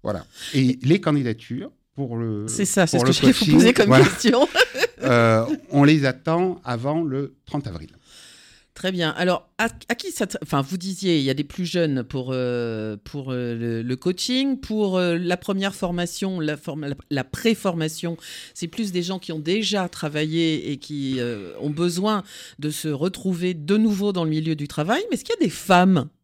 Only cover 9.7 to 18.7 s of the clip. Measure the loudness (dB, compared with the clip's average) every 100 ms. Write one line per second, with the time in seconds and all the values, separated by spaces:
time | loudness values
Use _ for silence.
9.7 | -4 -8 -8 -6 -6 -6 -6 -4 -2 -2
10.7 | -6 -6 -4 0 2 2 -2 -4 -6 -4
11.7 | 0 0 -2 -4 -8 -4 -4 -2 -2 -4
12.7 | -4 -6 -8 -12 -12 -6 -6 -4 -4 -4
13.7 | -4 -4 -4 -2 -4 -2 0 0 -4 -4
14.7 | -2 0 2 0 0 0 -2 -2 -2 -2
15.7 | -4 -4 -2 -4 -4 -6 -4 -4 -4 -8
16.7 | -8 -8 -8 -6 -6 -4 -2 0 0 0
17.7 | -2 -4 -4 -8 -8 -12 -16 -16 -10 -10